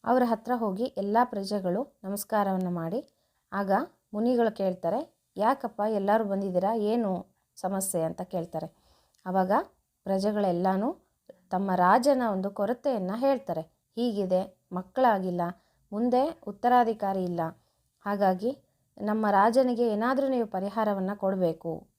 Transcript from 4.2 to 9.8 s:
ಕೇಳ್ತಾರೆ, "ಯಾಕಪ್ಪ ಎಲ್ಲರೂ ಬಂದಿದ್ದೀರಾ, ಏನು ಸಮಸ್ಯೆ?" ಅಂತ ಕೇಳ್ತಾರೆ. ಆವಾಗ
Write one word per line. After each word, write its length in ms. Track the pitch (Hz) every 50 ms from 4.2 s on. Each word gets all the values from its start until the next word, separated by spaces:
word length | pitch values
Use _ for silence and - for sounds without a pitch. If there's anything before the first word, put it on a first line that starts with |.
| 226 240 254 233 233 220 214
ಕೇಳ್ತಾರೆ, 720 | - 196 185 185 185 - 165 185 247 320 - _ _ _ _ _
"ಯಾಕಪ್ಪ 440 | 190 208 226 269 269 - 226 - - 208 220
ಎಲ್ಲರೂ 340 | 220 202 196 202 208 226 226
ಬಂದಿದ್ದೀರಾ, 500 | 202 196 196 202 196 180 180 185 202 226
ಏನು 500 | 233 208 208 220 240 233 196 190 175 - _ _ _ _ _ _
ಸಮಸ್ಯೆ?" 460 | - - 180 196 190 190 - - 175
ಅಂತ 200 | 160 160 170 -
ಕೇಳ್ತಾರೆ. 540 | 180 - - 180 165 170 - 160 160 - _ _ _ _ _ _ _ _ _ _ _
ಆವಾಗ 260 | 185 185 190 185 185 202 262 392 - _ _